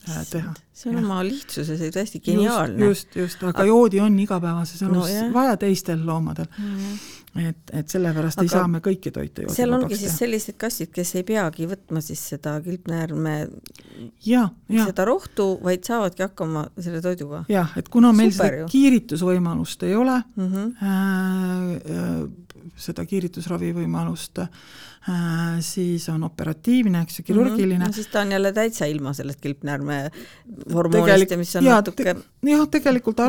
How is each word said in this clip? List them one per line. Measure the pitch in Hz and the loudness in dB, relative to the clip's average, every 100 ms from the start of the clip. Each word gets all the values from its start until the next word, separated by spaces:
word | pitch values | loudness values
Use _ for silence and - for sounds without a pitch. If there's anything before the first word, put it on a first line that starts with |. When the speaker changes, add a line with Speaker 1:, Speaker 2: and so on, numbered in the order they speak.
Speaker 1:
äh, | - 160 160 | -12 -10 -8
teha. | 170 160 156 _ | -8 -8 -12 _
Speaker 2:
See | - 240 | -12 -6
on | 233 | -2
Speaker 1:
Jah. | |
Speaker 2:
oma | 214 190 | -2 -2
lihtsuses | 185 277 - - 151 156 | -4 -6 -10 -8 -6 -4
ei | 160 | -4
tõesti | 175 208 - | -4 -6 -6
Speaker 1:
Just, | |
Speaker 2:
geniaalne. | - 208 208 233 156 101 208 | 0 2 2 2 0 2 2
Speaker 1:
just, | 196 - - | 2 -4 -6
just, | 180 - | -6 -4
aga | 180 170 | -4 2
Speaker 2:
Ag- | 196 | 6
Speaker 1:
joodi | 226 240 196 | 6 6 4
on | 214 202 | 4 4
igapäevases | 208 185 170 170 165 - | 2 -2 -2 -2 -4 -2
elus | 190 | 0
Speaker 2:
No | 180 175 | 2 2
jah. | 202 226 | 0 0
Speaker 1:
vaja | 240 262 214 | 2 2 2
teistel | 202 190 - 165 160 | 2 0 0 -4 -2
loomadel. | 160 160 156 165 | -2 -2 -4 -8
Speaker 2:
No | - 208 196 | -8 -8 -6
jah. | 196 208 - - - - | -8 -10 -14 -20 -12 -6
Speaker 1:
Et, | 165 160 - | -4 -6 -8
et | 147 185 | -8 -4
sellepärast | 190 180 156 160 156 | -2 0 0 -2 0
ei | 175 | 0
Speaker 2:
Aga | |
Speaker 1:
saa | 185 175 | 2 2
me | 170 | 0
kõiki | 196 190 - | 0 -2 -4
toite | - - - | -8 -8 -8
joodivabaks | - - | -6 -2
Speaker 2:
seal | 247 | 2
ongi | 247 262 208 | 2 0 -2
siis | 196 | -4
Speaker 1:
teha. | 165 | -2
Speaker 2:
sellised | 240 220 214 - | -2 -4 -6 -8
kassid, | 220 - 160 | -6 -6 -8
kes | - 175 | -6 -4
ei | 185 | -4
peagi | 185 220 180 160 165 | -2 0 -2 -4 -8
võtma | 190 - 160 | -8 -6 -6
siis | 156 160 - | -6 -10 -10
seda | 147 156 151 | -8 -6 -6
kilpnäärme | 175 175 175 165 160 151 156 151 151 - - - - - 117 - | -6 -8 -6 -4 -4 -4 -2 -4 -6 -12 -20 -20 -20 -18 -18 -8
Speaker 1:
Jaa, | 214 247 214 - - | 0 2 2 -2 -2
jaa. | 220 220 | 0 2
Speaker 2:
seda | 196 | 0
rohtu, | 190 262 - - 196 185 | 0 0 -2 -2 0 0
vaid | 185 180 | 0 -2
saavadki | 180 233 196 175 | 0 -2 -2 -2
hakkama | 190 - 160 156 151 - | -6 -4 -4 -4 -6 -8
selle | 175 165 | -8 -4
toiduga. | 175 180 143 147 170 | -4 -4 -6 -8 0
Speaker 1:
Jah, | 202 170 - | 0 0 -2
et | - | 0
kuna | 240 240 | 6 8
meil | 214 220 | 8 6
Speaker 2:
Super | 190 190 | 4 2
Speaker 1:
seda | 131 | 0
Speaker 2:
ju. | 160 | 0
Speaker 1:
kiiritusvõimalust | 262 277 247 - 165 180 185 170 165 165 - 175 | 4 6 6 2 -2 2 2 2 -2 -4 -4 0
ei | |
ole, | 202 262 254 233 - | 2 2 2 -2 -4
Speaker 2:
Mhm. | 185 190 214 247 | -2 -2 -4 -4
Speaker 1:
äh, | 196 190 196 190 185 185 185 180 180 | -2 0 0 0 0 -2 -2 -2 -4
äh, | 175 - 170 175 165 147 127 180 - 170 - | -6 -6 -6 -4 -4 -6 -12 -20 -20 -20 -16
seda | - 170 170 | -12 -8 -4
kiiritusravivõimalust, | 196 175 175 165 170 175 170 165 165 170 170 - - | -4 -4 -6 -6 -4 -4 -4 -4 -4 -4 -6 -10 -10
äh, | 180 - - - - - - 175 170 165 170 170 | -10 -12 -20 -20 -20 -16 -6 -4 -2 -2 -2 -4
siis | 160 - 175 170 165 | -4 -4 -2 -2 -4
on | 160 | -4
operatiivne, | 165 - 156 156 - 247 220 175 | -4 -6 -8 -4 2 4 4 2
eks | 165 - | -2 -6
ju, | |
Speaker 2:
Mhm. | - | 0
Speaker 1:
kirurgiline. | 202 254 226 190 180 180 | 4 4 4 2 2 0
Speaker 2:
No | |
siis | 208 214 | -2 -4
ta | 208 | -2
on | 202 | 0
jälle | 196 196 | 2 0
täitsa | 208 226 226 151 | 2 0 0 -2
ilma | 151 135 | -2 -4
sellest | 139 135 143 | -6 -8 -8
kilpnäärme | 143 143 147 143 143 143 143 - - - - - - | -8 -6 -6 -4 -4 -4 -6 -10 -20 -20 -20 -16 -4
hormoonist | 165 170 170 170 | 0 4 4 8
Speaker 1:
Tegelik-, | 190 190 | 8 6
Speaker 2:
ja | 175 | 2
mis | 170 185 | -2 4
on | |
Speaker 1:
jaa, | 269 226 | 6 6
Speaker 2:
natuke | 208 - 240 | 4 0 -2
Speaker 1:
te-, | - - _ 277 | -2 -6 _ 2
jah, | 294 302 | 4 4
tegelikult | 302 285 254 240 | 2 2 2 0
Speaker 2:
Mhm. | 220 | 2